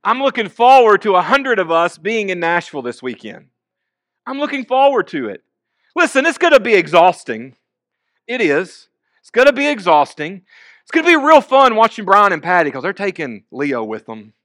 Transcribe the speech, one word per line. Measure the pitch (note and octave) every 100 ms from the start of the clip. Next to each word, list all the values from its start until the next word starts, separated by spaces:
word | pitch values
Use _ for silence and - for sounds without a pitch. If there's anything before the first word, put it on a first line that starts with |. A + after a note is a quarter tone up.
I'm | G3 B3
looking | C#4 A#3+ G3+
forward | - A#3+ C4+ A3+ G3
to | G#3+
a | F3+
hundred | F3 C#4 C4+ G#3+
of | E3
us | E3 E3+ E3
being | E3+ A3+ G3
in | F3+
Nashville | E3+ F3 - D3
this | A#2+ A#2
weekend. | B2+ A#2 G#2+ E2+ D2+ _ _ _ _ _ _ _ -
I'm | C4+
looking | D4 C4+
forward | B3 B3+ C#4 B3+ -
to | D#3 A2+
it. | G2 _ _ _ _ _
Listen, | E4+ E4 C4+
it's | D#4+ -
gonna | F4 C#4
be | A3
exhausting. | G3+ D#3 E3+ F3+ F3 - A2+ C3 _ _ _ _ _ _ _ -
It | B3
is. | F#3 F3+ F#3 - _ _ _ _
It's | _
gonna | A3 C#4
be | C4 C#4+
exhausting. | C4 F3+ D3+ C#3+ - D3+ F#3+ _ _ _ _
It's | _
gonna | D#4+ D#4+
be |
real | E4 C#4+ D#4
fun | - C4+ C4
watching | A3 A3+ -
Brian | F#3+ G3+ G3+
and | E3
Patty | D#3 F3+ D3+
'cause | C3
they're | E3
taking | F#3+ G3 F3+ C#3+ G#2 _
Leo | A#2+ C#3+ B2
with | A2 A2
them. | A2+ A2 G#2+ _